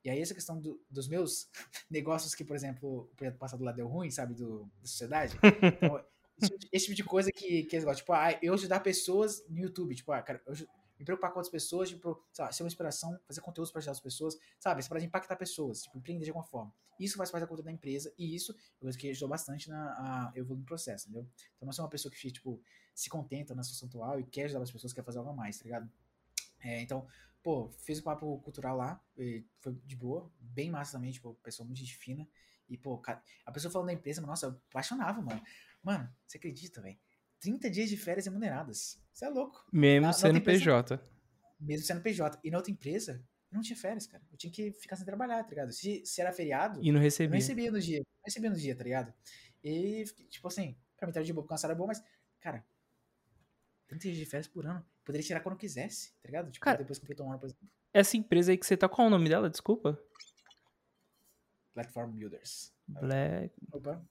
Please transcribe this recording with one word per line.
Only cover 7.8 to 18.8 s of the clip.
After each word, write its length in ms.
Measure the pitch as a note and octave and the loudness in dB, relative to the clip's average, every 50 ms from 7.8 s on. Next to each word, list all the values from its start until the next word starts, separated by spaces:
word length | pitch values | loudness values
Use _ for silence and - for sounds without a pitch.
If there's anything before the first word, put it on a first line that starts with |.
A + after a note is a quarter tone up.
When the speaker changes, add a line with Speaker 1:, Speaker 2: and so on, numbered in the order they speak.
| D#3+ | 2
Speaker 1:
gostam, 180 | D3 C3+ C3 - | 2 0 0 2
tipo, 100 | - E3+ | 4 6
"Ah, 240 | D#3 D#3 E3+ D#3+ - | 6 6 6 4 4
eu 120 | E3+ E3+ F#3 | 4 4 4
ajudar 260 | G3+ F#3+ F3+ F#3 F#3+ | 4 4 2 2 2
pessoas 600 | F#3+ G3 F#3 - - F3+ F#3 G3+ G#3+ G#3+ G#3+ - - - | 4 2 2 2 2 4 4 4 4 4 0 -6 -10 -8
no 100 | D#3+ E3+ | -4 -4
YouTube", 360 | F#3 F3+ - - F3 C#3+ B2+ | -4 -4 -4 -4 -4 -4 -4
tipo, 160 | B2 - - | -6 -4 -2
"Ah, 100 | C#3+ B2 | -2 -2
cara, 200 | - - C3 - _ | -2 -4 -8 -8 _
eu 60 | C3+ | -10
aju-, 160 | C#3+ D3 D#3+ - _ _ _ _ _ _ | -10 -10 -10 -14 _ _ _ _ _ _
me 60 | C#3+ | -4
preocupar 260 | D3+ F#3 F#3 F#3 F3+ | -4 -2 -2 -2 -2
com 60 | F3+ F#3 | -2 -4
outras 120 | F3 F3+ | -6 -4
pessoas, 380 | - D#3 - - E3 F3+ F#3 F3+ | -4 -4 -4 -2 -2 -2 -2 -2
tipo, 300 | F3+ E3+ - E3+ D#3+ - _ _ _ | -4 -8 -6 -6 -6 -6 _ _ _
sei 100 | - D3+ | -8 -6
lá, 60 | - | -6
ser 120 | - - E3+ | -4 -4 -6
uma 40 | |
inspiração, 520 | E3+ E3+ - E3+ D3+ D3+ - - E3 F3 F#3 _ | -6 -4 -4 -4 -4 -4 -4 -6 -8 -8 -10 _
fazer 140 | _ C#3+ D#3 | _ -14 -12
conteúdos 300 | - F3+ E3+ E3 E3 D#3+ | -12 -10 -6 -6 -6 -6
pra 80 | - D#3+ | -6 -8
ajudar 120 | D3 C#3+ | -6 -6
as 80 | C#3 C3 | -8 -8
pessoas", 380 | - C3 B2+ - D#3 D#3+ D#3 - - - _ _ | -8 -10 -6 -4 -4 -4 -4 -8 -16 -20 _ _
sabe? 200 | - F#3+ E3 C3+ | 0 0 0 0
Essa 100 | B2+ - | -2 -4
parada 120 | E3 D#3+ | -4 -4
de 60 | E3+ | -4
impactar 280 | E3+ - F#3+ - - F#3 | -2 -2 -4 -2 -4 -8
pessoas, 480 | - F#3 F3 - - D3+ C3 G#2+ - - | -6 -6 -8 -4 -4 -4 -4 -4 -8 -12
tipo, 140 | - - | -14 -14
empreender 260 | C3 B2+ E3 F3 E3+ D#3 | -14 -10 -8 -8 -6 -6
de 60 | D#3 | -6
alguma 140 | D#3 E3 D#3 | -6 -8 -8
forma. 280 | - - A#2+ A2 G#2 _ _ _ _ _ - | -8 -8 -10 -10 -10 _ _ _ _ _ -6
Isso 160 | F#3+ G3+ G3+ | -6 -6 -2
faz 120 | G3+ F#3 F3+ | -4 -4 -4
parte 120 | - E3+ | -2 -4
da 60 | E3+ | -4
cultura 180 | E3 E3 D#3 D3+ | -4 -6 -10 -10
da 60 | D#3+ | -10
empresa, 400 | E3 D#3+ - C#3 C3+ C#3+ D3 D3+ - | -12 -10 -6 -6 -4 -4 -6 -8 -10
e 160 | - E3+ D#3+ D#3+ | -8 -6 -6 -4
isso 160 | F3+ - - | -6 -8 -8
é 40 | G#3+ | -10
uma 260 | - - _ _ _ | -14 -18 _ _ _